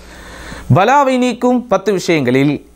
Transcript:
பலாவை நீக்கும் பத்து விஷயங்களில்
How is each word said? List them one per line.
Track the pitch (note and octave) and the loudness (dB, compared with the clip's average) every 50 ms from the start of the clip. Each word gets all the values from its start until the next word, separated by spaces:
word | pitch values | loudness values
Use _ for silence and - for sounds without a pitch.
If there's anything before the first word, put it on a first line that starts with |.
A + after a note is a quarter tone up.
| - - - - - - - - - - - - - - B2+ | -20 -20 -20 -20 -20 -20 -20 -18 -18 -16 -16 -8 -2 0 2
பலாவை | E3+ G3 A#3 C4+ C#4+ C#4 C4 C4 | 2 4 4 4 2 2 2 0
நீக்கும் | B3 B3+ B3 A#3+ B3 B3 B3 B3+ A#3+ A#3+ | 0 0 -2 -2 -2 0 0 0 0 -2
பத்து | - F#3+ F#3 - G#3+ | -2 -2 -2 0 -2
விஷயங்களில் | G3+ F3 - - E3+ D3+ C3 B2 B2+ C3+ C#3 D3+ C#3+ - - - - | -4 -2 0 0 0 0 2 2 2 2 2 0 0 -4 -8 -14 -18